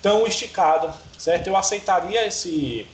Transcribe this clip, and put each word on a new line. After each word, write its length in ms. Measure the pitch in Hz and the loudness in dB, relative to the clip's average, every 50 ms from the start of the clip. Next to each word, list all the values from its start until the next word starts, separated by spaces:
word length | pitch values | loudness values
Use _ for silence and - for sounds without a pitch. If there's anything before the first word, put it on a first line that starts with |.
tão 260 | - 196 208 214 226 | 2 4 4 4 2
esticada, 680 | 226 - - 240 - - - 180 156 160 160 160 160 - - - - - - | 2 0 -4 -8 -8 -2 2 2 4 4 2 0 -4 -8 -10 -18 -20 -20 -8
certo? 300 | - 160 170 170 - 190 | -2 0 0 0 0 0
Eu 80 | 190 | 0
aceitaria 720 | 190 190 - 214 208 196 - 190 180 175 180 202 226 226 | 0 0 0 -4 -4 0 0 0 0 0 0 -2 -2 -2
esse 600 | 208 202 - - 180 160 156 143 127 120 113 104 - | -2 -4 -6 -6 -4 -2 -2 -2 -2 -4 -8 -8 -12